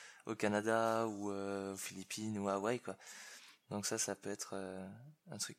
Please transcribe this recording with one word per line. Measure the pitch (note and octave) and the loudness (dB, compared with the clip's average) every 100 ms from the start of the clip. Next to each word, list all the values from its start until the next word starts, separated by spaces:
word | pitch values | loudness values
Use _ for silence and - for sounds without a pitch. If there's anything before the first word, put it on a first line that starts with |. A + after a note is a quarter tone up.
| - - | -16 -12
au | - | -6
Canada, | A2+ G#2+ G#2 A2 A2+ A2+ A2+ A2+ | 2 4 4 6 6 6 4 2
ou, | G2+ G2+ | 0 0
euh, | G2 G2 G2 G2 | 0 0 -2 -2
aux | G2 | -4
Philippines, | - F#2+ F#2+ - G#2+ G#2+ | -6 -8 -6 -4 -2 2
ou | G2 | 4
à | |
Hawaï, | G2 G#2 B2 | 4 4 2
quoi. | - F#2+ - - - - - - - | -2 -10 -10 -14 -14 -16 -18 -18 -4
Donc | G#2 | -2
ça, | G2+ A2+ | 0 2
ça | - | 0
peut | G2 G2 | -2 -4
être, | G#2 - | -4 -4
euh, | G2 F#2+ F#2 F#2+ G#2+ C3+ D3+ - | -4 -4 -6 -8 -10 -16 -18 -10
un | G#2 | -6
truc | - | -6